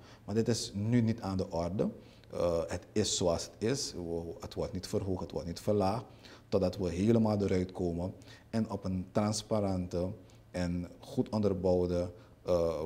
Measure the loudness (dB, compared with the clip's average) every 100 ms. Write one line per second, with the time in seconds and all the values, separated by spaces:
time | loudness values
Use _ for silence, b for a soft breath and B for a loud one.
0 | B B B 0 0 0 -2 -4 2 4
1 | 4 2 -2 -2 -2 -2 -2 0 -2 -4
2 | B B B -2 0 0 0 -6 -4 -2
3 | 0 2 2 2 -2 -4 -2 -2 -4 -6
4 | -6 -4 -6 -10 -10 -6 -4 -4 -4 -2
5 | -2 -4 -4 -6 -6 -4 0 2 2 0
6 | -4 B B B B 2 2 0 -2 2
7 | 4 6 4 4 2 2 0 -2 -2 -2
8 | -4 -6 B B B -2 -2 -2 -4 -4
9 | -2 0 2 0 0 0 2 0 -2 -2
10 | -2 -4 -14 B -10 -4 -2 -2 -4 -10
11 | -6 -4 0 2 2 2 4 4 4 0
12 | -2 -6 B B 0 2 2 0